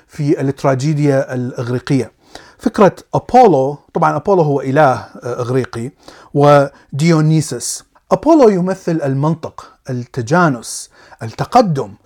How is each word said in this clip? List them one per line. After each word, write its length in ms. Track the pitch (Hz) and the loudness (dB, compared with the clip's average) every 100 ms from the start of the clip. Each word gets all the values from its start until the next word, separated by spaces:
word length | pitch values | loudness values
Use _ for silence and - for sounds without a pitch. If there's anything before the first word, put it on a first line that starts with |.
| _ | _
في 340 | - 143 151 | -6 -2 -2
التراجيديا 920 | 139 135 143 131 143 151 147 135 135 | -2 -2 0 0 -2 0 0 0 -2
الإغريقية، 800 | 127 123 - 120 123 - 135 110 _ _ - - _ | -6 -8 -8 -6 -6 -2 -4 -4 _ _ -20 -20 _
فكرة 380 | - - 208 - - | -4 2 2 2 -8
أبولو، 640 | - - 240 240 143 131 147 _ | -8 0 4 4 4 -2 -6 _
طبعًا 220 | 196 160 151 | -2 0 0
أبولو 260 | 170 190 | 0 0
هو 200 | 151 139 | 2 -2
إله، 320 | 135 139 147 | -2 2 2
آه، 480 | 117 101 - 123 127 | 2 -6 -16 -12 -8
إغريقي، 500 | 120 131 117 117 123 - - - - | -4 -4 -4 -8 -12 -14 -20 -20 -6
وديونيسوس. 1600 | 143 143 143 139 _ _ 135 165 160 156 160 147 120 - - _ _ - | 2 6 6 4 _ _ -2 0 2 2 2 0 -6 -10 -12 _ _ -4
أبولو 380 | 185 285 320 240 | -2 2 4 4
يمثل 520 | 190 180 190 - 170 | 4 -2 -4 -4 -4
المنطق، 600 | 139 135 151 160 - - - _ - | -2 -2 -2 -4 -8 -16 -20 _ -10
التجانس، 1000 | 127 120 - 117 170 175 123 - - - _ _ - | -10 -8 -8 -2 2 2 -2 -8 -16 -16 _ _ -16
التقدم، 720 | 113 - - 240 220 139 104 98 | -14 -10 0 2 2 -2 -6 -10